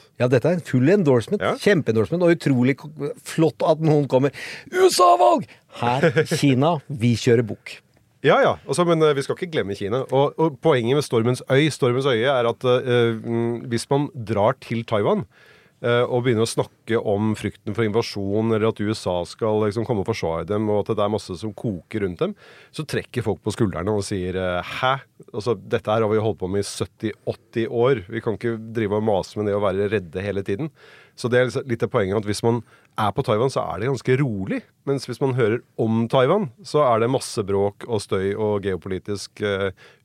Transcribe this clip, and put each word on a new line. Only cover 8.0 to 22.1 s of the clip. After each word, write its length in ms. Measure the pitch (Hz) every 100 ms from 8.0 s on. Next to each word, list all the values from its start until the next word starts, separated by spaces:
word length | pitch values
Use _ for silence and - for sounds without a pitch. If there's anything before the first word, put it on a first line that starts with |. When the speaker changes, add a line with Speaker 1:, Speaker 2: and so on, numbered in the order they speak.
| _ _
Speaker 2:
Ja, 160 | 139 233
ja. 140 | 220 95 -
Altså, 200 | 143 175
men, 160 | 165
eh, 100 | 156
vi 80 | 139
skal 140 | 135 123
ikke 160 | 180
glemme 240 | 156 98 98
Kina. 260 | 98 123 127
Og, 240 | 131 139 -
og 200 | 160 135
poenget 320 | 160 135 113
med 100 | 143
Stormens 380 | 143 120 113 127 -
øy, 180 | 131 156
Stormens 360 | - 127 123 139
øye 180 | 117
er 240 | 123 135 117
at, 160 | 113
eh, 480 | 127 123 123 120 117 113
mm, 480 | 113 117 117 117 127
hvis 180 | 117 -
man 180 | 139 147 127
drar 380 | 110 104 107 135
til 240 | - 117
Taiwan, 420 | 113 107 113 214 98 _ - - _ _
eh, 200 | 123 120
og 200 | 120 123
begynner 200 | 123 110
å 40 | 113 - -
snakke 320 | _ - 113 -
om 280 | 101 110
frykten 400 | 104 104 - -
for 80 | 104
invasjon, 680 | 110 104 113 104 98 101 113
eller 140 | 110 110
at 120 | -
U 100 | 104
S 160 | 110 -
A 180 | 90
skal 360 | 87 - 113 107
liksom 220 | 107 101 110
komme 140 | 110
og 60 | 90
forsvare 380 | - 85 82 82
dem, 220 | 104 107
og 120 | 104 98
at 80 | 104
det 60 |
er 60 | 104
masse 300 | 107 - 87
som 160 | 110
koker 460 | 101 120 90 - 107
rundt 160 | 98